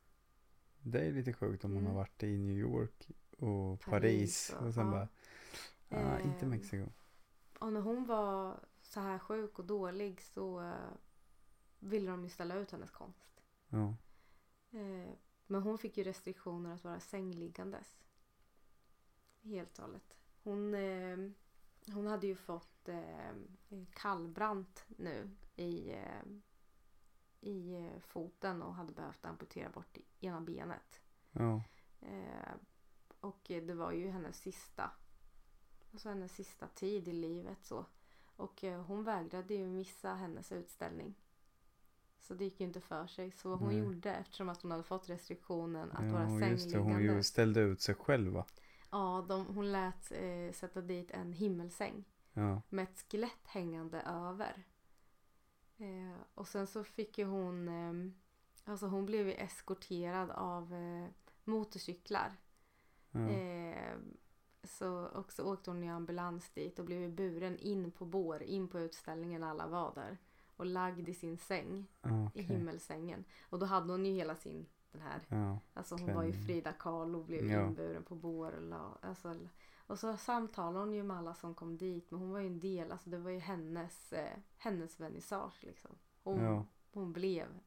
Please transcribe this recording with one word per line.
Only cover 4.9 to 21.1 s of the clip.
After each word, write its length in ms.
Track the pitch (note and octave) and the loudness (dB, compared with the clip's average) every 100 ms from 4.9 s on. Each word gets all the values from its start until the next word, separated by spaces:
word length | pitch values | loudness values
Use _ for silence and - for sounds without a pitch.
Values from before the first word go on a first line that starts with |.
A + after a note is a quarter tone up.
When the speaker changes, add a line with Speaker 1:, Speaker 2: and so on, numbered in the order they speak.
Speaker 1:
bara, 160 | G2+ G#2 - - - - - - - - | 4 2 -6 -18 -16 -12 -10 -10 -14 -4
"Ah, 300 | C#3+ C3 C3+ | 0 2 4
inte 260 | - C#3 C3+ | 2 2 2
Speaker 2:
Ehm, 40 | |
Speaker 1:
Mexiko." 420 | A2+ G2 G2 F#2+ - - - - - - - | 0 0 -2 -2 -8 -20 -20 -20 -20 -16 -4
Speaker 2:
och 140 | A3 | 0
när 80 | G#3+ | 2
hon 240 | G3+ A#3+ A#3+ | 2 2 2
var 540 | A3 G3+ G3 F#3+ - - - | 4 4 2 0 -4 -12 -20
så 180 | - G#3 | -10 -4
här 200 | G3 F#3+ | -2 -2
sjuk 400 | - A3 G#3 - | 0 0 -2 -4
och 60 | F3 | 0
dålig 560 | G#3 F#3 F#3+ G3+ F#3 | 0 2 0 -2 -4
så, 400 | - - F#3+ F3+ | -10 -6 -4 -4
eh, 120 | F3 F3+ F#3 F#3+ - - - - - - - - | -4 -4 -6 -10 -16 -20 -20 -20 -20 -20 -20 -12
ville 320 | G3 G#3+ F#3+ | 0 2 2
de 120 | F3+ | -2
ju 60 | F3 | -4
ställa 260 | - F3 F#3+ | -4 -2 0
ut 160 | G3 | -2
hennes 200 | - - | -6 -10
konst. 500 | - - - - - - _ - | -12 -14 -14 -20 -20 -20 _ -2
Speaker 1:
Ja. 260 | A2 G#2 A2 - - - - _ _ - A3 | 2 2 0 -8 -20 -20 -20 _ _ -12 -8
Speaker 2:
Eh, 340 | G3 F#3 F3+ - - _ - | -6 -6 -8 -12 -18 _ -2
men 140 | G3 | 2
hon 160 | G3+ A3 | 2 0
fick 200 | G#3+ G3+ | -2 0
ju 60 | |
restriktioner 720 | F#3+ F#3+ - F#3 F#3 F3 F3 | 0 -2 -6 -6 -4 -4 -4
att 100 | E3+ | -6
vara 160 | F3 F3 | -6 -8
sängliggandes. 1040 | - G3+ F#3 E3+ E3+ E3+ F#3 G3 - - - - - _ - - - - - - - _ _ - | -6 -4 -4 -4 -6 -6 -6 -6 -10 -20 -20 -20 -20 _ -20 -20 -20 -20 -20 -20 -20 _ _ -16
Helt 340 | A3 G3 E3+ - | -6 -6 -6 -10
och 60 | - | -12
hållet. 320 | F#3 - - - - | -12 -14 -20 -20 -10
Hon, 300 | G#3 G3+ G#3 | -4 0 0
eh, 440 | G3+ G3 F#3 F#3 | 2 0 0 -4